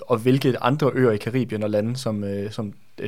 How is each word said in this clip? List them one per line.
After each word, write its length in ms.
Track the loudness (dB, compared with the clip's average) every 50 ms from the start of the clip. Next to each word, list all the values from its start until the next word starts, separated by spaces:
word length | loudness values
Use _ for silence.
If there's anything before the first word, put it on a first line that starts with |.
| -2 -2
og 100 | -2 2
hvilke 440 | 4 4 2 4 4 2 0 2
andre 280 | 2 0 2 2 2 2 2
øer 180 | 4 4 4
i 40 | 4
Karibien 460 | 2 0 -2 -2 -2 -2 -2 -2 -2
og 80 | -2 0
lande, 260 | 0 0 0 0 -2
som, 280 | -4 -4 -4 -4 -4 -4
øh, 280 | -4 -4 -4 -6 -6
som 200 | -6 -8 -8 -8 -10 -14 -20 -18 -12 -12 -10